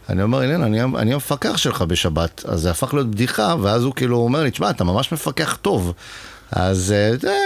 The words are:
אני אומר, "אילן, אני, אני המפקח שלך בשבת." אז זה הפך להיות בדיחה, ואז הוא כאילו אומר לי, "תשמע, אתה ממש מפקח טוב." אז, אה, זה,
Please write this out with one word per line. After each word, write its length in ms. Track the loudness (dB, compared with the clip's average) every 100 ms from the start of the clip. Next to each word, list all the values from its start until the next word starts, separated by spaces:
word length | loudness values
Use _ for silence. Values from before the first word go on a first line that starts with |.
| -4
אני 140 | 0
אומר, 200 | 0 0
"אילן, 200 | 0 0
אני, 200 | 2 2
אני 300 | 0 0 0
המפקח 440 | 0 -2 -2 -2 0
שלך 240 | -2 0
בשבת." 640 | 0 0 0 0 -2 -4 -4
אז 140 | -2
זה 100 | 0
הפך 220 | 0 -2
להיות 180 | 0 0
בדיחה, 440 | 0 0 0 0 2
ואז 220 | 2 2
הוא 100 | 0
כאילו 240 | 0 0 2
אומר 260 | 2 2
לי, 80 | 0
"תשמע, 180 | 0 -2
אתה 140 | 0
ממש 280 | 0 0 0
מפקח 460 | -4 -4 -2 -4 -2
טוב." 320 | 0 0 0 -4 -12 -18 -18 -20 -6
אז, 400 | -2 0 0 2
אה, 260 | 2 2 2
זה, 160 | 0 0